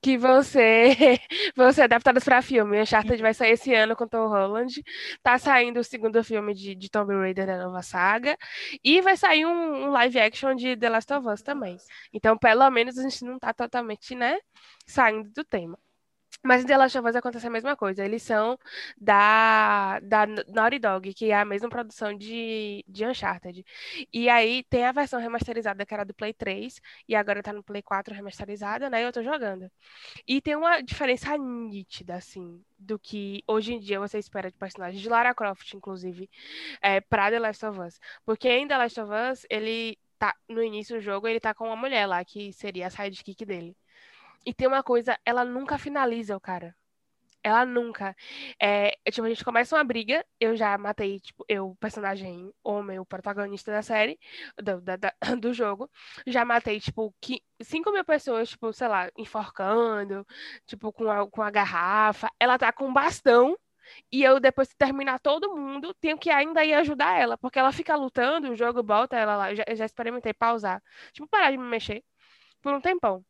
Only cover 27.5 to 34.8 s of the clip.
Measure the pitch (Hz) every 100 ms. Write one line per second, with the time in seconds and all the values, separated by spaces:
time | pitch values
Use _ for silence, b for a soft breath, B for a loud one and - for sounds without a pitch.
27.5 | 208 202 202 - 196 196 202 202 - 202
28.5 | 202 202 233 269 233 240 240 233 302 220
29.5 | 190 185 _ B B B B - 262 -
30.5 | 302 330 330 254 - 277 254 277 294 262
31.5 | 240 226 202 185 - 180 180 - 196 175
32.5 | 170 _ _ 196 214 - 208 202 202 -
33.5 | 220 214 240 202 196 202 208 - 202 185
34.5 | _ 190 -